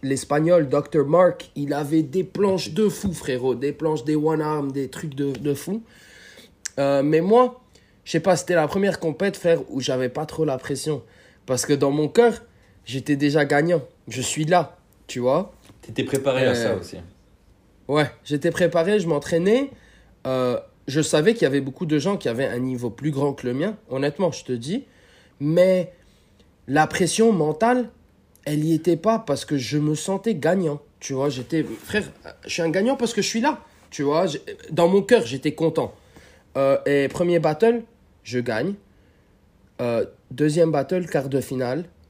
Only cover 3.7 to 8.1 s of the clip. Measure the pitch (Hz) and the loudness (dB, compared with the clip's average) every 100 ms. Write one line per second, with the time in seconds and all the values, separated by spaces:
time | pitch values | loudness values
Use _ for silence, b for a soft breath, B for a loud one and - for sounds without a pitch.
3.7 | - 160 156 135 151 156 156 151 151 139 | -2 -2 -2 0 0 2 0 0 -2 -4
4.7 | 139 131 - 160 135 143 127 143 139 - | -4 -6 -8 -10 -4 -4 -2 -4 -4 -4
5.7 | 220 B B B B B B B _ - | -8 B B B B B B B _ -10
6.7 | - 139 139 143 156 185 233 254 - _ | -2 0 2 2 2 6 6 4 0 _
7.7 | b b b - | b b b -6